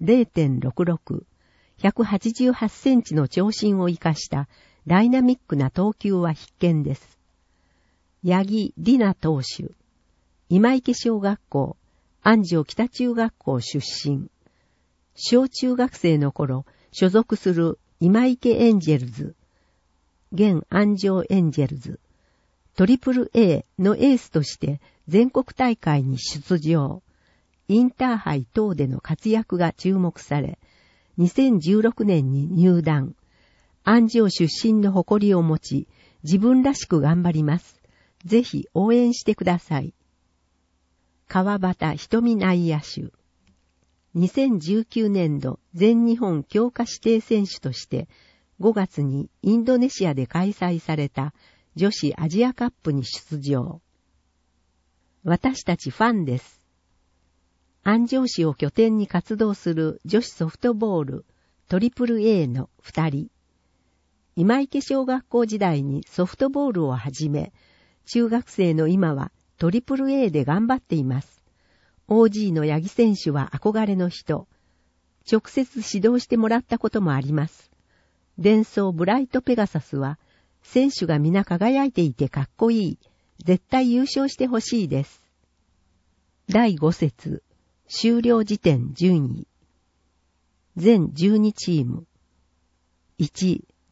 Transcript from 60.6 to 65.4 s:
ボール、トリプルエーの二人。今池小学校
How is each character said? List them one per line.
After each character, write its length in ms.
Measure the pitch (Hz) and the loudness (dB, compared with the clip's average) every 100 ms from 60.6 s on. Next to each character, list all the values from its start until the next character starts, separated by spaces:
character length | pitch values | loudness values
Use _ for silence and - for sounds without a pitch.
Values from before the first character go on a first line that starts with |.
| 247 | -4
ボ 260 | 220 220 180 | -2 -2 -2
ー 40 | |
ル、 200 | 139 131 - _ _ _ - | -4 -8 -14 _ _ _ -6
ト 100 | 185 | -2
リ 120 | 233 | -2
プ 160 | - 240 | -2 -2
ル 140 | 233 | 0
エ 240 | 214 202 | 2 2
ー 40 | 143 | 0
の 200 | 127 - _ | -4 -8 _
二 280 | - - 160 | -12 -4 -4
人。 220 | 143 - _ _ _ _ _ _ _ _ _ _ - | -4 -8 _ _ _ _ _ _ _ _ _ _ -2
今 240 | 185 254 | 2 2
池 220 | 277 277 | 0 -4
小 240 | - 269 254 | -4 -4 -2
学 200 | 254 - | -6 -4
校 200 | 240 | -2